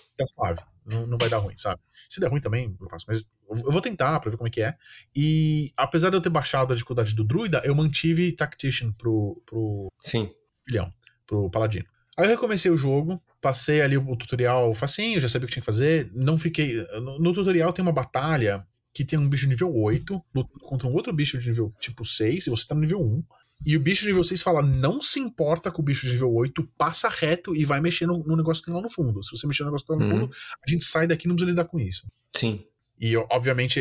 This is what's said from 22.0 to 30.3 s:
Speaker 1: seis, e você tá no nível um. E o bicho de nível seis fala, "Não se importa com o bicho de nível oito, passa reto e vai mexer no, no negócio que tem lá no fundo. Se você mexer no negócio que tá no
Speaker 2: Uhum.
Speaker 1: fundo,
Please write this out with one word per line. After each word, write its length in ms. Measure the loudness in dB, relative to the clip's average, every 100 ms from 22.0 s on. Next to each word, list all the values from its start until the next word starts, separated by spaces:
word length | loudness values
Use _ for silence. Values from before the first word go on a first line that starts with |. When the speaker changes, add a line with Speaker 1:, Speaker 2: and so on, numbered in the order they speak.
| -4
Speaker 1:
seis, 400 | 0 0 0 -2
e 40 |
você 180 | -4 -2
tá 80 | 0
no 60 |
nível 180 | 0 0
um. 220 | 0 0 -4 _ _ -6 2
E 120 | 2
o 20 |
bicho 220 | 4 2
de 60 | 2
nível 160 | 2 2
seis 160 | 0
fala, 180 | 2 4
"Não 400 | 4 4 2 0
se 180 | 0 0
importa 520 | -2 -2 0 0 -2
com 100 | -2
o 40 | -2
bicho 200 | -2 0
de 60 |
nível 200 | 0 2
oito, 340 | 2 2 -2 -4 0
passa 300 | 0 0 -2
reto 460 | 0 0 0 0 0
e 80 | 2
vai 140 | 2
mexer 260 | 0 0 0
no, 140 | 0
no 160 | 0 2
negócio 260 | 2 0
que 40 | -4
tem 80 | -6
lá 60 |
no 80 | -6
fundo. 340 | -2 -2 -2
Se 80 | -4
você 160 | -6 -4
mexer 160 | -2
no 60 | -2
negócio 180 | -4 -2
que 60 |
tá 40 | 0
no 80 | 2
Speaker 2:
Uhum. 140 | 2
Speaker 1:
fundo, 40 | 0